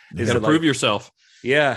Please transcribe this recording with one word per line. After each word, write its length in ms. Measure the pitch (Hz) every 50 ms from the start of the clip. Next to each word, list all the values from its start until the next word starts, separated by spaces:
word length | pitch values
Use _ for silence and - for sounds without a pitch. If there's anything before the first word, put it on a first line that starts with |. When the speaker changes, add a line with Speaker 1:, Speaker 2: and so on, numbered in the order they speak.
| - - -
Speaker 1:
they 60 | - 117
Speaker 2:
You 40 | 107
gotta 100 | 120 120
Speaker 1:
said, 60 | 107
Speaker 2:
prove 160 | 110 151 165 165
Speaker 1:
like, 40 |
Speaker 2:
yourself. 440 | 156 131 - - 120 107 101 - - _ _ _ _ _ _ -
Speaker 1:
Yeah. 320 | 120 135 147 151 139 120